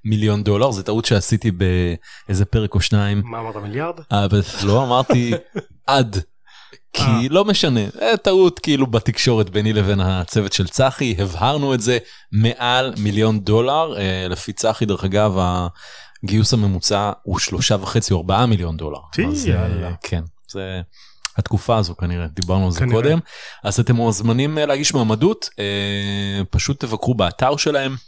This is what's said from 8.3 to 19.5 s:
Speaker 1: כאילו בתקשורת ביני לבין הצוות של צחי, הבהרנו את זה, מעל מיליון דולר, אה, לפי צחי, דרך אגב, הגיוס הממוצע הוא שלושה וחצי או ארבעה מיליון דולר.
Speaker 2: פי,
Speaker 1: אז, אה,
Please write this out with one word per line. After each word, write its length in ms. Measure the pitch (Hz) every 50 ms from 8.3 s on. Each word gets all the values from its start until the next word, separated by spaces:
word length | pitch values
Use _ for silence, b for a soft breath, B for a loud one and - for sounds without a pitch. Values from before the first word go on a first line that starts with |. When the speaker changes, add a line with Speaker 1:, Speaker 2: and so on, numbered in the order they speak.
| 190 190 185 175 170 -
Speaker 1:
כאילו 280 | - 156 147 135 135
בתקשורת 640 | 123 113 110 - - 113 - - 127 120 110 104 90
ביני 220 | 92 104 104 110
לבין 280 | 104 107 98 98 101 98
הצוות 520 | 92 92 95 92 90 - - 113 101 98
של 160 | - - - 80
צחי, 460 | - - 131 135 - - 143 123 101 87
הבהרנו 560 | 101 95 85 85 98 127 151 151 139 139 131
את 60 | 120
זה, 180 | 104 120 127 117 B B B B B B
מעל 600 | - 104 110 117 120 - 120 120 123 127 131 131 - -
מיליון 420 | 104 104 98 107 110 113 110 107
דולר, 540 | 95 101 107 113 117 131 143 156 165 160 - 104
אה, 280 | 98 95 92 92 92 92
לפי 240 | 87 - - -
צחי, 340 | 107 - - 110 113 - 117
דרך 180 | 104 98 - -
אגב, 320 | 95 92 104 107 104 92 92 90 90 90 90 90 87 B B B B B B B B B B -
הגיוס 280 | 95 101 110 107 - -
הממוצע 580 | 117 104 98 92 87 - - 104 98 104 104 98 -
הוא 160 | - 104 95 92
שלושה 380 | - - - - - - 107 98
וחצי 320 | 95 - - 117 - - 98
או 40 | 85
ארבעה 280 | 82 92 95 104 123
מיליון 300 | 120 110 90 90 82 80
דולר. 220 | 78 78 76 73 67 - -
Speaker 2:
פי, 140 | - - 214
Speaker 1:
אז, 200 | 285 302 294 262
אה, 60 | 175